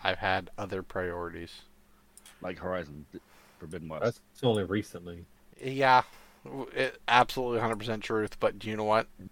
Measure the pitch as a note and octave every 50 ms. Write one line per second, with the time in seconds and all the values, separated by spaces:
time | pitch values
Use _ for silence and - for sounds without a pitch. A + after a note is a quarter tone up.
0 | - F#2+ F#2 - - F#2+ F#2 F#2+ F2 - - - G#2 F#2+ G2 F#2+ F#2 - - G2
1 | F2+ F2 F2 F2 F2 E2+ E2+ E2+ E2+ E2 - - - - _ _ _ _ - _
2 | _ _ _ - - - - - - F#2 F2+ - F2 F2+ F#2 F2+ E2+ D2 D2 D2
3 | D2 - - - - _ - - - - - - - D2+ F2 F2 E2 D#2+ D#2 D#2
4 | - A2+ - - - _ - - - B2 A2 G#2 F#2+ E2+ G2 G#2+ G2+ - - F2
5 | F2 F2 E2+ E2+ F2 - - _ _ - - - B2+ C3 C3+ C3+ C3+ C3 B2+ B2+
6 | - - - - - - - - - - - C#3 B2+ - - B2+ C3 B2+ - -
7 | - - A#2 - - - - C3+ B2+ B2 A#2+ A2+ A2+ A2+ A2+ G#2 G#2+ A#2+ A2+ G#2+
8 | - - A#2 A2 G#2+ G2+ - - - G#2+ G#2 G#2 A#2 A2 G#2+ G#2+ G#2+ G#2+ G#2+ A2+
9 | A2 - - - F#2+ F#2+